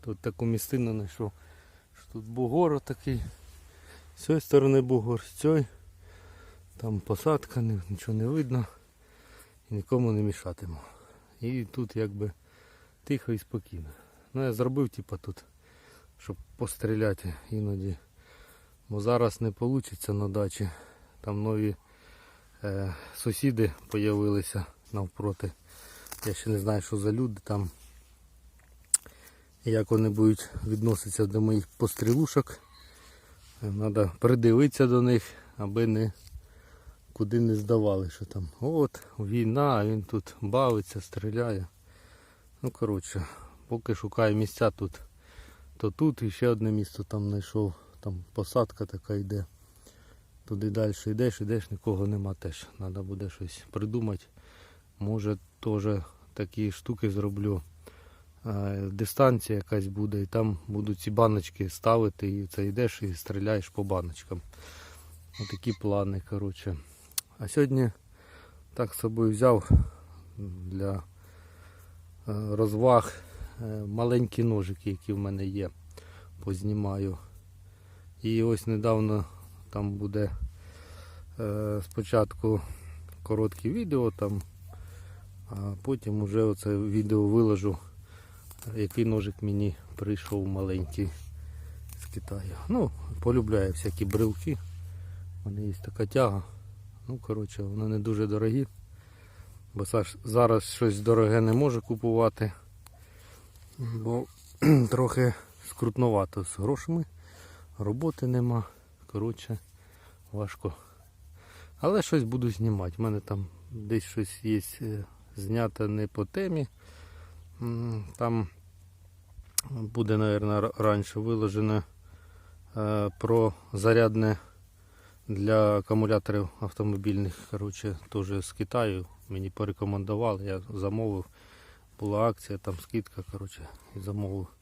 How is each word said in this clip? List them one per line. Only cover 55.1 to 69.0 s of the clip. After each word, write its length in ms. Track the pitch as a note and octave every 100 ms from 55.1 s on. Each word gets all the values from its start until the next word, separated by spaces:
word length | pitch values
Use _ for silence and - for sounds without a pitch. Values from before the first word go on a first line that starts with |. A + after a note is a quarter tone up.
| A2 G#2 G#2 - _
теж 280 | A#2 G#2+ G#2 G2+ D#2+ - -
такі 380 | - G#2 - G#2+
штуки 400 | F#2+ - A#2 A2
зроблю. 500 | G2 G2+ G2+ G#2 F#2+ D#2+ - - - - - - - A2+
Е, 360 | G2+ G2+ G2+ G2
дистанція 640 | G2 G#2+ - C3 B2 - G#2
якась 300 | - G#2+ G2
буде, 340 | G2 G#2+ G2+
і 40 | G2
там 320 | A2+ A2 F#2 -
будуть 320 | G#2 G#2 G2
ці 120 | -
баночки 580 | G#2 A2+ G#2+ - - F#2+
ставити, 600 | - A2+ A#2 G#2+ - G2+
і 160 | G2+ F#2+
це 180 | - G2+
йдеш 360 | G2+ A#2+ -
і 120 | G2+
стріляєш 560 | F2 - G2 G2+ G#2+ F#2+
по 140 | -
баночкам. 580 | G2+ F#2 F2 E2 - F2+ - - - - - - - - - -
Отакі 320 | G#2 G#2 - G#2+
плани, 400 | G#2+ G2+ G2 G2 -
коротше. 480 | G2+ G2+ F#2+ - E2 D2 - - - - -
А 100 | G#2+
сьогодні 440 | - C#3+ C3 A#2+ - - - - - - - -
так 200 | - A#2
з 40 |
собою 340 | -